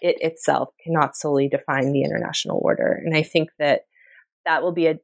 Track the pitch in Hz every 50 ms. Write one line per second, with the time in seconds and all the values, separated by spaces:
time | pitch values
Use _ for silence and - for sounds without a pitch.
0 | - 135 - - - 165 165 - - 151 143 135 135 - _ _ _ 165 165 156
1 | 143 135 - - - 151 143 139 139 139 143 139 - - 135 135 131 139 143 139
2 | 139 147 - - - - - - - - - - - - - - - - - -
3 | - 165 160 156 156 - - 165 156 - _ - 147 143 120 - - _ _ _
4 | _ _ - - _ _ _ _ _ 170 160 139 156 180 170 170 165 156 - -